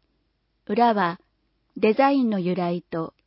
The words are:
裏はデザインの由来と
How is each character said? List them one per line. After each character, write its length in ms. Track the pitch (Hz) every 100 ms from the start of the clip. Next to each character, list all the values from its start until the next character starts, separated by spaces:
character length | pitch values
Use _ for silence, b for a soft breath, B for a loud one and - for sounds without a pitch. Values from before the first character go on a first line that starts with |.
| _ _ _ _ _ _ -
裏 260 | 208 233
は 280 | 208 175 175 _ _ _ _ _ -
デ 180 | 214
ザ 160 | 220 269
イ 140 | 277
ン 40 | 240
の 120 | 208
由 160 | 175 180
来 260 | 175 175
と 320 | - 170 160 -